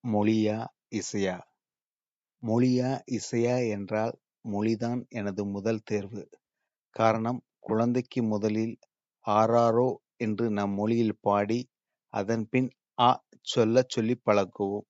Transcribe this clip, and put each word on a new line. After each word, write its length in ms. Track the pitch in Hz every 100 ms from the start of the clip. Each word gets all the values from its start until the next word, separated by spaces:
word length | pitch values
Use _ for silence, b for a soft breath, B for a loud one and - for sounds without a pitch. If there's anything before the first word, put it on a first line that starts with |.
| 123
மொழியா, 580 | 104 104 110 107 107 110 _ _ 107
இசையா? 460 | - 104 95 90 - _ _ _ _ _ _ _ _ _
மொழியா, 600 | 117 113 127 123 127 135 -
இசையா 580 | 120 - 120 120 123 120
என்றால் 500 | 101 98 107 113 - _ _ 113
மொழிதான் 600 | 101 107 110 117 123 123
எனது 380 | 113 101 95 101
முதல் 360 | 101 101 110
தேர்வு. 460 | - 104 98 107 - - _ _ _ _ _
காரணம், 520 | - 113 110 113 127 _ _
குழந்தைக்கு 640 | - 110 120 123 127 -
முதலில் 540 | 113 107 107 107 113 - _ _ _ _ -
ஆராரோ 680 | 104 110 117 117 113 127 - _ _
என்று 340 | 110 104 117
நம் 220 | 101 101
மொழியில் 460 | 98 107 117 113 101
பாடி, 480 | 101 101 101 117 127 _ _ _ _
அதன்பின் 600 | 107 101 113 107 127 127 _ _ -
அ 220 | 123 - _ _
சொல்லச் 480 | - - 113 120 127
சொல்லிப் 320 | - 113 120 -
பழக்குவோம். 600 | 104 92 - 101 104